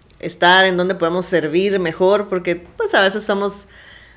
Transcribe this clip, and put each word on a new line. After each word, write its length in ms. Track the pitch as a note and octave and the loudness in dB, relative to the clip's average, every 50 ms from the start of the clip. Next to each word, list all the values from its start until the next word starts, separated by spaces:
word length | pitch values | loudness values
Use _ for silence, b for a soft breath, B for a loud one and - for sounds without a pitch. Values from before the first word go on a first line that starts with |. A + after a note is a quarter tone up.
| _ _ _ - | _ _ _ -12
estar, 460 | - E3+ - - F3 F3 F#3 F#3 F#3+ | -12 -12 -4 2 4 6 6 6 4
en 120 | F#3+ F3+ F3 | 4 2 0
dónde 180 | F3+ F#3 F#3+ | -2 -2 -2
podemos 300 | F3+ E3+ E3 F3 F3+ F3 | -2 -2 -2 -2 -2 -4
servir 540 | - F#3+ E3 D3 D#3 D3 F3+ F#3+ G3+ G3 G3+ | 0 -2 0 0 0 -2 0 0 0 -2 -2
mejor, 480 | F3+ D#3+ D#3+ - F#3 F#3 G3+ G#3 G#3 G#3 | -2 -4 -2 0 2 2 2 2 0 -2
porque, 280 | F#3+ F#3 F3 F3 F3 F3 - - - - | -6 -6 -4 -4 -6 -6 -6 -16 -10 -6
pues, 160 | A4+ G4+ - | -6 0 2
a 80 | A#3+ | 2
veces 220 | G3 G3 G3 G#3+ G#3 | 2 2 0 -2 -4
somos 440 | - G#3 G3 G3+ G3+ G3+ - - B B B B B B B B B B | -4 -4 -2 -2 -6 -6 -8 -16 B B B B B B B B B B